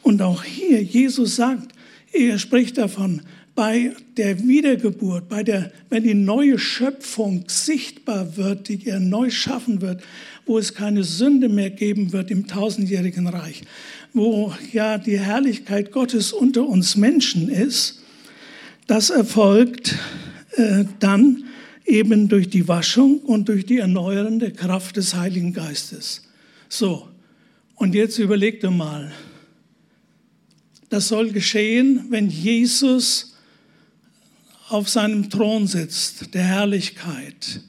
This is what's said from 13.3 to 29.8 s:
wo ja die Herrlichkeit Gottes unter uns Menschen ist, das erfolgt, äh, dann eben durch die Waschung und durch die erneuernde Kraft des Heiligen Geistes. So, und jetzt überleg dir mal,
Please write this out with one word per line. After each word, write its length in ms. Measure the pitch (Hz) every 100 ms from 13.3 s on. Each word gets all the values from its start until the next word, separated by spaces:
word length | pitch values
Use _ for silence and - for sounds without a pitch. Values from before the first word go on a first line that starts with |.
| 175 156 - - - - - -
wo 400 | 240 220 214 208 160 -
ja 260 | 226 214 214
die 220 | 214 202
Herrlichkeit 720 | 196 226 277 208 - 202 202
Gottes 400 | 262 247 233 -
unter 340 | 415 254 240
uns 300 | 277 185 175
Menschen 540 | 202 220 330 - 175 165
ist, 540 | 185 262 - - - - - - - - - - _ -
das 220 | 220 -
erfolgt, 840 | 330 214 220 202 202 240 - - - - - - - -
äh, 320 | 440 214 196 202 -
dann 440 | 196 202 277 254 - - - -
eben 440 | - 214 220 214 202
durch 200 | 202 180
die 180 | 185 175
Waschung 520 | 170 165 240 269 294
und 300 | - 220 202
durch 160 | 202
die 140 | 185 247
erneuernde 720 | 185 185 180 196 214 226 226
Kraft 440 | - 180 185 185
des 200 | 208 185
Heiligen 380 | 180 180 180 175
Geistes. 680 | 175 160 139 - - - - _ _ _ _ _
So, 380 | - 196 160 - - _ _ _ _ _
und 200 | _ 196
jetzt 220 | 190 220 220
überleg 440 | 196 208 208 220
dir 100 | 185
mal, 400 | 180 156 151 147 - - - _ _ _ _